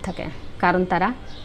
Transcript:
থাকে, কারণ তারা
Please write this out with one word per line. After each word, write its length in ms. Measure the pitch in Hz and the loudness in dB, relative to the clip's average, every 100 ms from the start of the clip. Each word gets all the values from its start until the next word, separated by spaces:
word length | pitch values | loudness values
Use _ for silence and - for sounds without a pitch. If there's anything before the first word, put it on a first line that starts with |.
থাকে, 220 | 190 - 160 - - - | -6 -6 -8 -8 -10 2
কারণ 260 | 180 180 180 | 4 4 4
তারা 280 | 175 196 254 - - | 2 2 -2 -8 -12